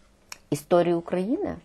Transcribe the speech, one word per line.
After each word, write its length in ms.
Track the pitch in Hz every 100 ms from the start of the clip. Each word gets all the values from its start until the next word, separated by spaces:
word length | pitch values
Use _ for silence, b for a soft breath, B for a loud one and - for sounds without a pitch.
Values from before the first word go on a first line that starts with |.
| _ _ - - -
історії 440 | 143 - 175 175
України, 640 | 170 170 180 190 330 349 -